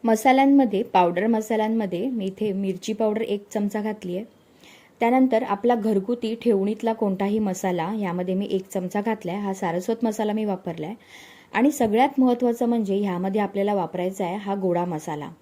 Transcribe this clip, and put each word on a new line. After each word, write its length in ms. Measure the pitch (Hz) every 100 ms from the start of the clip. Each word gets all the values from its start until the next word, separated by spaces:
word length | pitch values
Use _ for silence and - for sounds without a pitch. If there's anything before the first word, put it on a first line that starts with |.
मसाल्यांमध्ये, 760 | 226 220 262 262 277 277 254 196
पावडर 420 | - 190 175 175 214
मसाल्यांमध्ये 800 | 226 220 220 214 226 202 175 240
मी 180 | 240 190
इथे 260 | 190 214
मिरची 420 | 190 196 185 -
पावडर 280 | 214 220 214
एक 260 | 226 202 202
चमचा 320 | 220 208 214
घातली 340 | 214 214 185 180
आहे. 100 | 226 _ _ _ - - _ _
त्यानंतर 440 | 233 254 262 220
आपला 320 | - 202 240 240
घरगुती 580 | 214 196 196 240 220 226
ठेवणीतला 520 | 240 202 196 214 226
कोणताही 460 | 226 208 190 196 214
मसाला 500 | 208 185 190 180 165 214
यामध्ये 360 | 196 175 180 185
मी 120 | 202
एक 160 | 190 190
चमचा 340 | 196 180 208
घातला 300 | 208 220 180
आहे. 100 | 190
हा 120 | 202
सारस्वत 520 | 190 180 170 185 226 233
मसाला 280 | 214 214
मी 120 | 208 214
वापरला 420 | 185 185 165 156
आहे. 80 | 226 - - - - _
आणि 180 | 208 262
सगळ्यात 480 | 294 226 214 269 269
महत्त्वाचं 460 | 254 240 247 233 240
म्हणजे 320 | 240 202 196
ह्यामध्ये 440 | 202 180 190 202
आपल्याला 320 | 202 202 202
वापरायचा 520 | 202 165 180 180 185 180
आहे 100 | 196
हा 200 | 202 202
गोडा 300 | 190 175 180
मसाला. 440 | 160 160 151 147 160